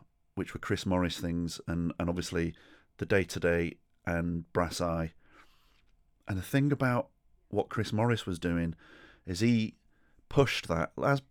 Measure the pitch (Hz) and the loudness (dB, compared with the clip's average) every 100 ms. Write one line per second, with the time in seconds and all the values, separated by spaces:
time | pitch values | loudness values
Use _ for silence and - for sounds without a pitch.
0 | - _ _ - 92 95 - 98 98 90 | -16 _ _ -8 -6 -6 -4 -2 0 2
1 | 90 - 87 85 85 - - 85 85 - | 2 -2 -2 -2 -2 -6 -6 -2 -2 -2
2 | 85 90 87 90 82 - - - _ - | -2 -2 -2 -2 -2 -6 -18 -20 _ -10
3 | - 101 85 - 85 85 85 - _ _ | 2 2 2 0 2 2 0 -6 _ _
4 | - 85 85 85 82 - 87 - 87 82 | -4 -2 0 -4 -4 -2 -2 0 -2 0
5 | 82 - - - - _ _ _ _ _ | -4 -6 -20 -20 -20 _ _ _ _ _
6 | _ _ - 95 - 139 143 143 127 123 | _ _ -6 -6 0 2 2 2 2 0
7 | - _ _ _ _ 101 - - 107 107 | -4 _ _ _ _ -2 -2 -2 -2 2
8 | 117 113 - 85 87 85 82 82 - - | 2 2 0 -2 0 0 0 -4 -14 -20
9 | - - - 90 117 117 110 - _ _ | -20 -18 -8 0 2 2 0 -6 _ _
10 | _ _ _ - 127 - - 82 - - | _ _ _ 4 4 2 -2 0 0 0
11 | 90 139 - | 0 0 -2